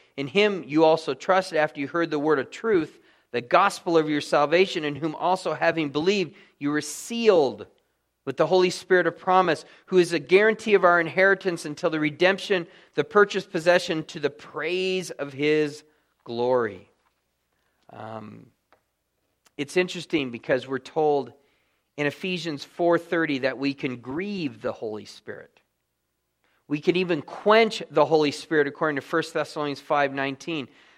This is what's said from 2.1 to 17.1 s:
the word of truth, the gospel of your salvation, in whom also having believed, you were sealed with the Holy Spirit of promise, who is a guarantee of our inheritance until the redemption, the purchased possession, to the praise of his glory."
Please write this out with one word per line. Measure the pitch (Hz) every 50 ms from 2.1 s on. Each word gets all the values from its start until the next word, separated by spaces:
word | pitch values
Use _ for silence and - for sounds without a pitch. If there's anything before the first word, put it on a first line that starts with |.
the | 151 147
word | 147 160 151 135
of | 127 -
truth, | - - - 226 214 170 - - - _ _ _ _ _ _ _
the | - 120
gospel | 120 120 175 170 196 202 - - - 180 170
of | 160 156 151
your | 147 147
salvation, | - - 175 147 147 143 160 180 196 190 - 180 151
in | 147 147
whom | 135 160 160 151
also | - 147 175 185 185 - 185 156
having | 143 165 170 160 165 156 143
believed, | 135 151 165 185 208 202 175 143 - - - _ _ -
you | 143 143
were | 151 151
sealed | 147 - - - - - 233 233 226 214 190 170 139 123 107 98 101 - _ _ _ _ _ _ _ _ _ _ -
with | 135 131
the | - 160 147
Holy | 190 185 185 180
Spirit | 170 - - - 190 180 170
of | 165 170
promise, | - - 185 185 185 185 175 151 - - - - - _
who | - 185 185
is | 170 160
a | 170 156
guarantee | 143 131 180 196 214 220 220 214 - 226 202
of | 190 175
our | 175 175 170
inheritance | 165 160 131 185 190 196 196 190 - 190 170 160 -
until | 156 147 - - 165
the | 156 156
redemption, | 151 151 147 127 175 185 196 190 - - 202 180 165 - - - _ _ -
the | 151 147
purchased | - - 208 202 202 - 196 - -
possession, | - 170 156 175 175 175 - - 170 156
to | 156 - - 160
the | 143 135
praise | - - - - - 151 - 165 180 185 185 185 185 185 170 160
of | - - 143 143
his | 131 131 147 151 151 151 151 147 143 - - _ _ _ _ _ _ _ -
glory." | - 117 120 120 123 127 123 117 107 98 92 - _ _ _ _ _